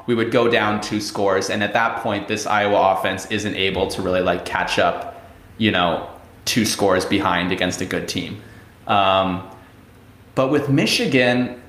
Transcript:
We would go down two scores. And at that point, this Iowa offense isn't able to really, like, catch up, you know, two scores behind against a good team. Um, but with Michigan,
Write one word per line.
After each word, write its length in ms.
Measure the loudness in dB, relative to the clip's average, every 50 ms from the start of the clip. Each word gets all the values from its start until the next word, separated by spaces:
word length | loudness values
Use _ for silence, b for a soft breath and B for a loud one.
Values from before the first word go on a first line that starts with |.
| -4 0
We 80 | 0
would 160 | 0 2 2
go 180 | 2 2 4 4
down 300 | 4 2 2 2 0 -2
two 220 | -2 -4 -4 -4
scores. 480 | -4 -4 -4 -2 0 2 2 2 0 -2
And 120 | -2 -2
at 120 | -2 0 0
that 280 | 2 0 0 -2 -4
point, 260 | -4 -4 -4 -4 -4 -4
this 180 | -4 -4 -2
Iowa 500 | 0 0 2 2 2 4 4 4 4 4 2
offense 280 | 0 -2 -2 -4 -6 -4
isn't 260 | -4 -4 -4 -4 -2
able 320 | 0 0 0 0 0 -2 -2
to 140 | -2 -4
really, 200 | -2 -2 0 0
like, 240 | 0 0 0 -2 -4
catch 340 | -4 -4 -4 -2 -2 0 0
up, 500 | 2 2 0 -2 -6 -12 -14 -16 -20 -20 -20 -20 -20 -16 -6 -2
you 140 | 0 2
know, 380 | 2 2 2 2 0 -2 -4 -8 -14 -18 -20 -20 -20 -12 -8
two 200 | -4 0 0 0
scores 400 | 0 0 0 2 2 2 2 0
behind 460 | 0 0 0 0 0 0 0 0 -2
against 300 | -2 -2 -2 -2 -2 -4
a 40 | -6
good 220 | -4 -4 -6 -6 -6
team. 340 | -6 -6 -8 -8 -10 -14 B B B B B B B B B 0
Um, 640 | 2 2 4 4 4 4 2 2 0 -4 -6 -10 -16 B B B B B -20 -20 -20 -20 -20 -20 -20 -20 -20 -8 -2
but 140 | 0 0 2
with 200 | 2 0 0 2
Michigan, 920 | 2 2 2 2 0 0 0 2 2 4 4 4 4 2 0 -2 -6 -10 -14